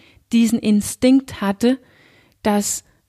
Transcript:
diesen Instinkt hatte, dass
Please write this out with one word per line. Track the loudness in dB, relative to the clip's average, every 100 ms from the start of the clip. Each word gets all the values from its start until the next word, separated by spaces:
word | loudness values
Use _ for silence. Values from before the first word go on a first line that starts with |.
| _ _ -2
diesen | 0 2 0
Instinkt | 0 0 -2 0 2 2 0 -6
hatte, | -6 0 0 -2 _ _ _ _ _ _
dass | -2 -2 -4 -8 -14 _